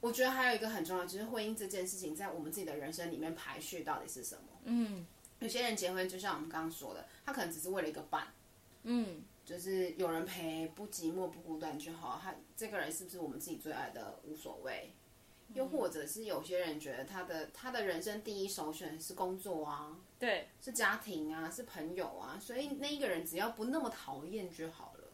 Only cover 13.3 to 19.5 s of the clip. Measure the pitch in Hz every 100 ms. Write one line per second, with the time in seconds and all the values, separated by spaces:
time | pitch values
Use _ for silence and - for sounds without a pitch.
13.3 | 135 - 156 156 135 127 120 101 - -
14.3 | 151 - - 131 - 110 - - - -
15.3 | - - 233 269 294 185 - 214 214 214
16.3 | 160 - 180 170 151 147 123 139 190 180
17.3 | 165 151 - 254 247 202 165 180 208 214
18.3 | 202 196 - 156 156 175 160 160 180 185
19.3 | 190 202